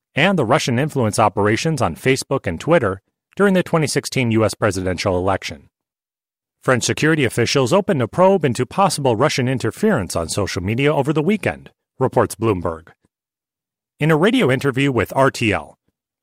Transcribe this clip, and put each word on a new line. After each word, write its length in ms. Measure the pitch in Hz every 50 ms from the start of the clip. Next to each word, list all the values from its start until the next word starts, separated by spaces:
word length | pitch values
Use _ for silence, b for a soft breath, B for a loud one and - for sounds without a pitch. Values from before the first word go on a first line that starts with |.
| _ _ -
and 240 | 131 151 190 196 170
the 60 | 123
Russian 340 | 104 135 156 - - 120 117
influence 400 | 147 151 - 139 117 107 101 -
operations 640 | 110 104 - 107 101 104 113 110 - 165 160 127
on 140 | 113 90 80
Facebook 500 | - - 131 135 127 - - 139 131 -
and 140 | 98 85 -
Twitter 420 | - 139 165 175 117 95 95 101 _ _ _ _ _ _ -
during 180 | - 196 202 185
the 80 | 180
twenty 240 | 170 - - 165 156
sixteen 440 | - - 143 - - - 135 123 117
U 140 | 110 110 110
S 100 | 98 -
presidential 640 | - 120 107 90 95 92 92 90 80 - 104 90
election. 520 | 90 90 98 95 90 - - 82 69 - _ _ _ _ _ _ _ _ _ _ _ _ _ _ _ _ _ _ _
French 220 | - - 127 117 -
security 400 | - 117 - 156 151 165 156 135
officials 480 | 107 - - 117 - - 143 131 117
opened 280 | 156 196 202 - 190 135
a 80 | 117 -
probe 360 | - - 185 190 196 190 151
into 200 | 135 117 - 127
possible 520 | - - - 202 - - - 139 131 113
Russian 320 | 101 139 151 - - 123 127
interference 680 | 135 117 - 110 - - - 220 196 123 92 76 -
on 120 | 87 82 80
social 340 | - 104 98 87 - 98
media 320 | 87 98 113 120 139 147 156
over 180 | 147 131 139
the 100 | 151 156
weekend, 480 | 143 175 214 208 - 104 78 67 - - _ _ _ _ _ -
reports 380 | 131 - - 127 107 90 -
Bloomberg. 560 | - 110 113 101 90 85 90 82 80 80 - - _ _ _ _ _ _ _ _ _ _ _ _ _ _ _ _ _ _ _ _ -
In 100 | 147 156
a 60 | 160
radio 340 | 147 175 220 233 262 208 131
interview 400 | 131 127 135 139 120 131 139 139
with 220 | 131 113 92 - -
R 140 | 131 135 135
T 220 | - - 123 107
L, 260 | 92 82 73 - - _ _ _ _ _ _ _ _ _